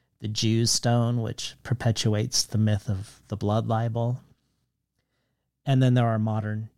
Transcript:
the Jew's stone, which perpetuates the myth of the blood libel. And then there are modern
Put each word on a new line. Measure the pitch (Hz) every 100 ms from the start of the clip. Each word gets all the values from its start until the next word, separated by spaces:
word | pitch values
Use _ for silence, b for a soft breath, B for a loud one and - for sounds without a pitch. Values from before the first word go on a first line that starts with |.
| _ -
the | 107
Jew's | 107 113 113 117
stone, | - 120 120 117 120
which | 113 - - -
perpetuates | - 123 117 - 113 107 120 -
the | - 107
myth | 107 104 -
of | 98 104 - -
the | 104
blood | 101 110 113
libel. | 113 117 117 120 127 - _ _ _ _ _ _ _ _ _ _ _ _ _ 143
And | 131
then | 131
there | 123 117
are | 110
modern | 110 107 107 107 110